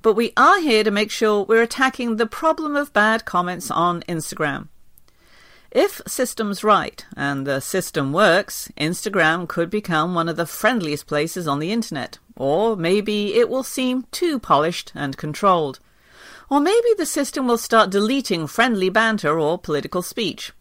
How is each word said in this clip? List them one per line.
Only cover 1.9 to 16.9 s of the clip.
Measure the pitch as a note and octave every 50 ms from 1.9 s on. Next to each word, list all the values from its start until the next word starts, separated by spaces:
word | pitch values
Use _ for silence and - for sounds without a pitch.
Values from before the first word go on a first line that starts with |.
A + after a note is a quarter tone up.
| B3+ - B3 A#3 A3+
the | G#3+ A#3
problem | A3+ - - - D#4+ D#4+ D#4 D#4+ D4+ D4
of | C#4+ C#4+ C#4+ _
bad | G#3 G#3 G#3+ A3 A#3 -
comments | - - F3+ F3+ F3+ F3+ E3+ - -
on | - - E3+ F3 F3 E3+ - -
Instagram." | F3+ D#3+ D#3 - - - D#3 D3 C#3 C#3 - - - - - - - - - _ _ _ _ _ - - - - - - _ _
If | - A#3 D#4+ G4+ - - - -
system's | - - C4 A#3+ - - A3+ G#3 G3+ F#3 -
right, | G#3+ G#3 F#3 - - - - - - -
and | - C#3 C#3+ C#3+ C#3 C3+
the | C#3+ C#3 C#3
system | C3 - - F#3+ F3 - - D#3+ C#3 C3+
works, | C#3+ E3+ G#3+ G3 E3 F#3 G3+ - - - - - - -
Instagram | D3 D#3 F3+ - - A3 G3 G3+ E3 D#3 D#3+ F3 F3+
could | E3 - - E3+ E3+
become | G3 G#3+ G#3 - F3 D#3 D3+ F3 F3+
one | E3+ E3
of | E3 E3
the | D#3 E3+
friendliest | D#3+ - - - G#3+ B3+ A#3 F3+ D3+ D3 C#3+ -
places | - - D3 D3+ E3 - F#3 F3
on | D#3 C#3 C#3+
the | D#3 E3+ G#3+
internet, | A#3 A3 - - C#3+ A#2+ - - - _ _ -
or | - B2+ C3+ D3 E3+ G#3 A3+ A3
maybe | G3 E3 E3+ F#3 G#3 G3+ G#3+ G#3 G#3 G#3 G#3 -
it | A3+ A#3+ -
will | A#3 C4 C4
seem | - - - B3+ B3+ B3+ B3+ B3 -
too | - - - F4 D4+ B3+
polished | - - D#3+ C#3 D3+ E3 F3+ - - - -
and | D3+ C#3+ C#3 C3+ -
controlled. | - D3+ C#3+ - - G3+ F#3 F3 D#3 C#3 C3+ - _ _ _ _ _ _ _ - - - - - - -
Or | C#4 C#4+
maybe | C#4+ E4+ G4+ A#4 A#4 A#4+